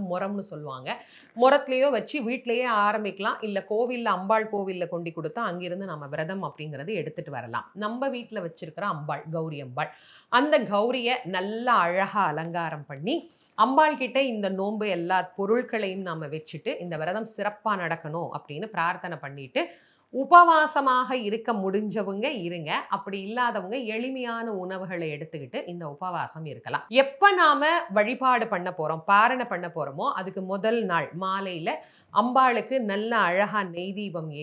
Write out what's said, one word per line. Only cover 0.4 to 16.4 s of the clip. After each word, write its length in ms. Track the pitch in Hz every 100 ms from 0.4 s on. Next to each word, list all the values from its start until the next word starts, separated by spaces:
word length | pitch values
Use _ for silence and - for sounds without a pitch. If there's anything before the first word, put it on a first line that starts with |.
| 190
சொல்லுவாங்க, 400 | 151 151 131 135 240 - - - 226
முறத்திலேயோ 520 | 254 - - 254 277
வச்சு 260 | 233 208 302
வீட்டிலேயே 460 | 220 254 240 233 247 214
ஆரம்பிக்கலாம். 580 | 208 214 208 180 208 247 220
இல்ல, 180 | 196 190
கோவில்ல, 420 | 220 240 247 226 185
அம்பாள் 280 | 190 220 214
கோவில்ல 340 | 208 196 185 170
கொண்டு 200 | 170 170 165
கொடுத்தா 260 | 151 226 220
அங்கிருந்து 400 | 175 180 180 190
நம்ம 180 | 151 139
விரதம் 320 | 147 156 196 165
அப்படிங்கிறது 460 | - 156 135 156
எடுத்துட்டு 400 | 208 151 160 156 131
வரலாம். 280 | 117 117 - 190
நம்ம 260 | 208 240 269
வீட்டுல 300 | 240 233 220 170
வச்சிருக்கிற 400 | - 160 156 202
அம்பாள், 320 | 160 147 143 156
கௌரி 280 | 165 160 143 131
அம்பாள், 240 | 127 127 - - - _
அந்த 220 | 240 294 294 214
கௌரிய 440 | 202 220 254 233 254 165
நல்லா 420 | 185 196 220 247 220 175
அழகா 380 | 180 196 208 180
அலங்காரம் 600 | 156 165 170 165 151 143
பண்ணி, 240 | 139 170 302 - _ _ -
அம்பாள் 420 | 226 269 311 302
கிட்ட 140 | 247 269
இந்த 260 | 277 220 196 190
நோன்பு 280 | 202 220 208 175
எல்லா 220 | 170 185 180 -
பொருட்களையும் 640 | 196 226 - 226 196 190 180
நாம 220 | 160 147
வச்சுட்டு, 340 | 156